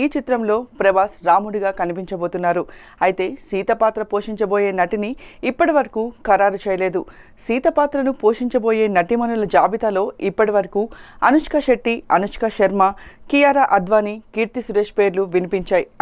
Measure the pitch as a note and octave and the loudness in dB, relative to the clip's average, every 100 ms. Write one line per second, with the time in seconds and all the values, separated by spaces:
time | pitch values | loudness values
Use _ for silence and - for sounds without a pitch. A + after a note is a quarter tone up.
0 | C#4+ D4 B3 A#3+ G#3+ A3 B3 G3+ G3 F#3+ | -4 -4 -2 -2 0 -2 -2 0 2 2
1 | G3+ - E3+ F3 G#3+ G#3 G3 G3 F3 F3 | 0 0 2 2 2 -4 -4 -2 -4 -6
2 | F3+ F#3 E3+ F3+ F3 F3 - - - - | -8 -6 -4 -2 0 0 -4 -10 -18 -2
3 | F#3 F#3 F#3 C4+ - F#3+ G3 A3+ A3 G#3+ | 0 0 -4 -8 -8 -4 -2 0 0 -2
4 | G#3 G3+ G#3 G#3+ G3+ G3+ G3+ F#3 F3 G#3+ | -4 -4 -4 -4 -2 0 0 0 -2 -2
5 | G#3 C4 - - B3 B3+ E4+ D4+ A#3+ A3 | -6 -8 -16 -8 -4 0 2 2 0 -4
6 | A#3 - - G3 G3+ G3 G3+ F#3 F#3 F3+ | -6 -4 2 2 2 0 -2 -2 -2 -2
7 | - - - - - B3 E4 D4+ D4 C#4 | -6 -14 -20 -12 -4 -2 0 2 0 0
8 | C4+ B3+ G#3+ A3+ B3 B3 A3+ A3 A3 F3+ | -2 0 0 0 0 -2 0 0 2 2
9 | F3 A#3 A#3 A#3 G3+ F3+ F3 G#3+ A3 F#3+ | 0 0 -2 -2 0 2 2 0 -2 0
10 | A3+ - G3 F#3 G#3+ G#3 F#3 G3+ A3+ - | -2 -4 -4 0 0 0 0 -2 -4 -8
11 | - - A#3+ D4+ D4 D4+ C4+ A#3+ A#3 A#3 | -20 -2 2 2 2 0 0 0 0 -4
12 | - F3+ G3+ - A3 - F#3+ G3 F#3+ G3+ | 0 0 0 -4 -4 2 2 4 0 0
13 | - - - C#4+ C#4+ C#4 C4+ G3+ F3+ G#3+ | -12 -20 -2 2 4 4 2 2 2 0
14 | G#3 A3 - G#3+ A3+ B3 A3+ G#3 G#3 - | 0 -6 -8 -4 -4 -4 -4 -2 -2 2
15 | G3+ F3+ F#3+ F3 F3 F#3+ F3+ F#3 - - | 2 0 0 -2 -2 -4 0 0 0 0